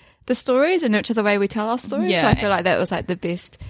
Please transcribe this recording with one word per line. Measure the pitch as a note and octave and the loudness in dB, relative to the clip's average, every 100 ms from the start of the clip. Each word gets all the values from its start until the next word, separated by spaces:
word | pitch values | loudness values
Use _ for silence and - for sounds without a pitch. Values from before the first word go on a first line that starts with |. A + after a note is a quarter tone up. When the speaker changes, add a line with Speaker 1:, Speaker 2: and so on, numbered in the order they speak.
| _ _ - | _ _ -2
Speaker 1:
the | |
stories | B3 - B3+ D#4 F#4 | -2 2 2 2 2
and | C4+ | 2
nurture | G#3 - | 0 0
the | A3+ | 0
way | G#3 G3+ | 2 2
we | G3+ | 0
tell | A3 A3 | -2 -4
our | B3 | -4
stories. | - C#4 F#3 | -4 -2 0
Speaker 2:
Yeah. | F3+ | 2
Speaker 1:
So | A#3+ | 2
I | - | 2
feel | G#3 | 2
like | F3+ | 0
that | F3+ - | 2 0
was, | F#3 | 0
like, | F3 - | -4 -4
the | F3+ | -6
best | E3+ F3 - - | -4 -4 -6 -10